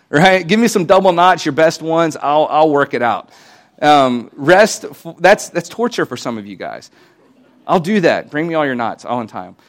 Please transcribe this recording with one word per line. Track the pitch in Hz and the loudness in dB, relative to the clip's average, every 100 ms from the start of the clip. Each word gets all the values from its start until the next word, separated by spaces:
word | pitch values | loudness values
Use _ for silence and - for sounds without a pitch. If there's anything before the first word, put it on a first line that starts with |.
| - | -2
right? | 147 185 185 165 | 2 4 2 2
Give | 214 | 2
me | 233 | 2
some | 214 160 | 0 2
double | 190 190 | 4 4
knots, | 170 180 175 | 4 4 2
your | 156 | -2
best | 139 160 160 | 2 2 0
ones. | 160 160 165 - | -2 0 0 -2
I'll, | 135 151 151 | -2 0 2
I'll | 151 156 | 2 2
work | 143 139 | 2 0
it | 123 | -2
out. | 120 98 - - - _ _ - | -2 -4 -8 -20 -20 _ _ -2
Um, | 147 147 131 120 110 | 2 4 4 -2 -8
rest, | - 139 185 214 - | -8 -4 0 -2 -4
f-, | - - 170 160 | -14 -18 -20 -2
that's, | 175 208 - | 2 2 -2
that's | 170 165 | -10 -10
torture | - 233 214 156 | -6 -6 -4 -6
for | 123 | -6
some | 131 113 | -10 -10
of | 101 | -12
you | 92 | -14
guys. | 82 57 - _ _ _ _ _ _ _ - | -14 -14 -18 _ _ _ _ _ _ _ -2
I'll | 180 | -2
do | 156 214 | 2 2
that. | 165 101 - | 2 0 -4
Bring | 151 170 | -6 -4
me | |
all | 160 | -2
your | 147 123 | -2 -2
knots. | 113 - | -4 -6
I'll | - 123 | -8 -8
untie | 110 110 90 | -8 -12 -16
'em. | 92 | -20